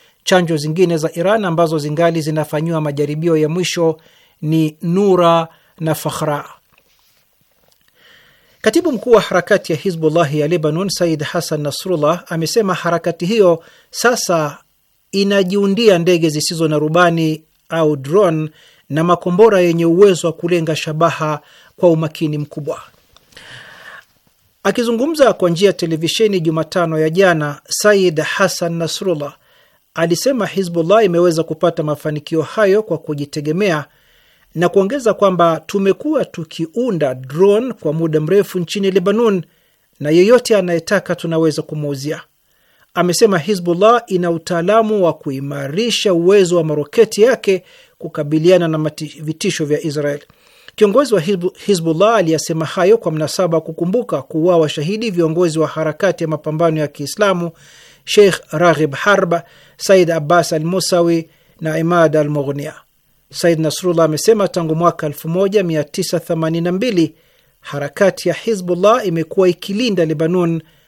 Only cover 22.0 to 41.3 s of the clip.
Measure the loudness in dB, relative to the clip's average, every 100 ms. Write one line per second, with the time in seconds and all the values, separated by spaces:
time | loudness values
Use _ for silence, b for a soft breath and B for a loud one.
22 | -2 -4 -4 -4 -8 -10 -12 -12 -16 _
23 | _ _ B B B B B B B B
24 | _ _ _ _ _ _ -4 -2 -2 -2
25 | 0 2 2 4 0 2 2 2 -2 -2
26 | -2 0 0 0 -2 -2 -2 -2 -2 0
27 | 0 2 2 2 -2 -8 -10 0 2 4
28 | 2 0 -2 0 -2 -2 -4 -4 -6 -4
29 | -4 -4 -6 -14 b b b b _ -4
30 | 0 0 0 0 -2 -4 -4 -2 2 4
31 | 4 4 2 2 -4 -2 -2 0 -4 -4
32 | -6 -8 -4 -4 -2 0 2 2 0 -6
33 | -6 -8 -8 -6 -4 -2 0 -2 -6 b
34 | b b b b b -2 0 2 0 0
35 | -2 2 2 4 2 0 -4 -2 0 0
36 | -2 -2 -4 -8 -12 -8 -6 -4 -2 -2
37 | -2 -4 -6 2 2 2 -2 -6 -4 -2
38 | -2 -2 0 0 0 -4 -6 -4 -2 0
39 | 0 0 2 0 -4 _ _ _ _ -8
40 | 0 4 6 4 4 0 0 -2 -2 -2
41 | -2 -6 -4